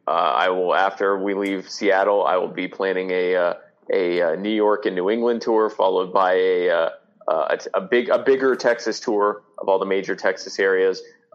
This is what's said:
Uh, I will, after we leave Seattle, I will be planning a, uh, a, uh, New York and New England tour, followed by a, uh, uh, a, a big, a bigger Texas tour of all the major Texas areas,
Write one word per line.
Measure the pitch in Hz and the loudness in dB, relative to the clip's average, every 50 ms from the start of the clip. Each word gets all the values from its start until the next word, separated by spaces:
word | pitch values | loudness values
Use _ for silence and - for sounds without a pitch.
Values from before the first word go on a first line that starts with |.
| _ | _
Uh, | - | -2
I | 78 85 87 80 60 71 90 92 | 0 2 2 2 2 2 0 0
will, | 92 92 90 87 78 | 0 0 0 0 2
after | 87 95 98 - - 101 98 101 | 2 2 0 0 0 0 0 0
we | 95 95 101 98 | 0 -2 -2 -2
leave | 98 101 98 98 92 95 - | -2 -2 -4 -4 -6 -8 -10
Seattle, | - - 110 98 95 95 98 104 101 101 90 | -8 -2 0 2 2 4 4 2 2 2 2
I | - 92 | 2 0
will | 90 90 - | 0 -2 -2
be | - 87 90 | -4 -6 -8
planning | 92 - - 98 95 92 92 92 92 | -8 -6 -4 -2 -2 -2 -2 -2 -2
a, | 90 92 90 90 90 | -2 0 0 2 2
uh, | 90 87 87 - - - - _ _ _ - - | 2 0 0 -2 -4 -10 -18 _ _ _ -2 0
a, | 95 90 87 87 87 | 0 0 0 0 0
uh, | 87 82 80 | 0 0 0
New | 90 101 107 110 | -2 -2 -2 0
York | 107 104 104 104 101 - | 2 2 2 2 0 0
and | 110 92 | -2 -2
New | 90 87 98 | -2 0 0
England | 113 117 117 120 117 113 | 0 0 0 0 -2 -2
tour, | - 123 113 110 110 104 | -2 0 2 2 2 0
followed | - - 101 95 95 92 92 90 | 0 0 0 2 2 0 0 0
by | 92 98 95 92 92 | 0 0 2 2 2
a, | 92 92 92 90 90 90 90 | 2 2 2 2 2 2 2
uh, | 85 85 82 - - - _ _ _ _ - - | 2 2 0 -2 -4 -8 _ _ _ _ -4 -2
uh, | 80 80 73 - - - - - - | 0 0 0 0 -2 -4 -4 -4 -4
a, | |
a | 98 | -4
big, | 95 - 123 123 117 - | -2 0 0 0 2 2
a | 127 117 | 0 0
bigger | - 135 135 131 135 131 123 | 2 2 2 2 2 0 0
Texas | 120 - 123 117 - - 110 104 - | 2 0 0 0 0 -2 -6 -6 -4
tour | - 123 104 101 101 104 101 - - _ _ | -4 -2 0 2 0 0 -2 -4 -10 _ _
of | - 101 98 | -6 0 0
all | 95 92 | 0 0
the | 98 | 0
major | 98 95 98 95 - 98 | 0 -2 -2 -2 -4 -4
Texas | 90 101 98 92 - - 95 - - | -2 -2 -2 -2 -4 -8 -8 -4 0
areas, | 98 95 95 92 95 95 92 - - - - _ _ _ | 0 2 2 2 2 2 0 -2 -8 -18 -20 _ _ _